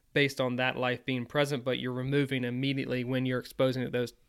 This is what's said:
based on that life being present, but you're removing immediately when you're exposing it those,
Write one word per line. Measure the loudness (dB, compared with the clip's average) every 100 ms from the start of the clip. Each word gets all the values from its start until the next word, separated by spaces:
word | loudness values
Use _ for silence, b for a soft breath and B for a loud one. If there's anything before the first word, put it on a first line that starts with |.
| b
based | 2 2 2
on | 0 2
that | 0 0
life | -2 -2 -2
being | -4 -2
present, | 0 0 0 -2
but | -2
you're | -2
removing | -4 0 2 2 0 -2
immediately | -2 -2 -2 -2 -2
when | 0 0 0
you're | -2
exposing | -4 0 2 2
it | -2
those, | -2 -2 -6